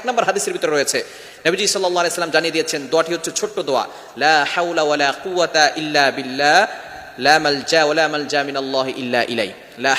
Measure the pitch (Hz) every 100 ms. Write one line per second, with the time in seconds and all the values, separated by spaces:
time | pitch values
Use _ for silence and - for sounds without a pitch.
0 | 240 233 196 196 202 175 165 147 131 131
1 | 95 - - - 156 185 202 202 185 180
2 | 170 170 165 156 165 160 156 156 135 160
3 | 165 170 170 - 214 208 143 127 98 -
4 | - - 143 156 139 - 175 170 151 147
5 | 143 131 190 180 165 160 147 160 156 147
6 | 139 139 127 131 147 165 214 - - -
7 | - - 135 156 151 143 123 160 151 156
8 | 156 151 143 143 139 139 135 135 131 127
9 | 123 123 117 117 101 - - - 131